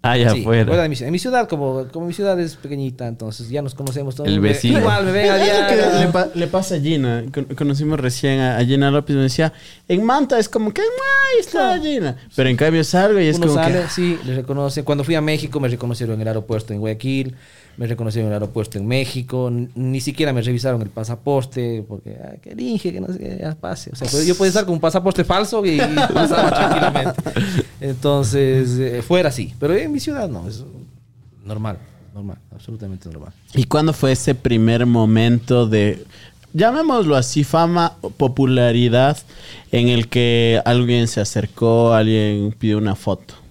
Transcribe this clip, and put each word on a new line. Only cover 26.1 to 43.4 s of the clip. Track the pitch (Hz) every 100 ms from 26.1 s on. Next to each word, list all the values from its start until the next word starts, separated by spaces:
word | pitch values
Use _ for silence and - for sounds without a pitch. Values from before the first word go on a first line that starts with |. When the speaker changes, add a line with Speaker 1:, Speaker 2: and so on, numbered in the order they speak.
Speaker 2:
pasaba | - - 170 -
tranquilamente. | - 202 - 151 139 131 - - - 196 180 - -
Entonces, | 139 127 143 143 127 139 135 131 127 123
eh, | 131 120
fuera | - 175 160
sí, | 127 92 -
pero | 147 190
en | 320
mi | 294
ciudad | 311 285 202
no, | 104 87
es | 110 143 - - - _ _ - -
normal, | 101 107 110 98 - - -
normal, | 101 101 - -
absolutamente | - - 113 98 92 87
normal. | 80 73 - -
Speaker 3:
¿Y | 131 127
cuándo | 151 156
fue | 151 135
ese | 127 - 127
primer | 123 117 113 117 123
momento | 117 110 110 117 120 120 123 117
de, | 107 104 - - - - _ -
llamémoslo | 160 220 269 320 247 175 139
así, | 123 151
fama | 139 160 170 175 170 -
o | -
popularidad, | - 135 131 131 127 120 117 120 117 135 151 - - - - -
en | 120 120
el | 120 113
que | - 120 117 117 113
alguien | - 120 120 120 117
se | -
acercó, | 101 110 101 - 117 113 117
alguien | 110 110 110 107 104 104 110
pidió | 110 107
una | 107 98
foto? | - 92 - -